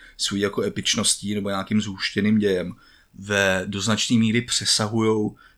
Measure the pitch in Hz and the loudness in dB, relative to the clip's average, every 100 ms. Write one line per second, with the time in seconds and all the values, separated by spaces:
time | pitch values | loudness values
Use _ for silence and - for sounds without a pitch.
0 | - - - 101 101 160 104 95 - 117 | -20 -6 -4 0 0 0 -4 -2 -2 0
1 | 101 - 104 104 98 98 98 107 104 95 | 0 -2 -2 -4 -2 -4 0 0 -2 -4
2 | - 107 104 208 101 92 87 - _ _ | -6 0 2 4 4 2 -2 -10 _ _
3 | _ - 98 101 98 92 98 101 101 104 | _ -14 -2 2 4 2 -2 -4 0 0
4 | - 117 113 117 120 - - - 107 113 | 2 2 4 0 0 -2 0 0 0 0
5 | 110 110 107 - - | 2 2 0 -6 -20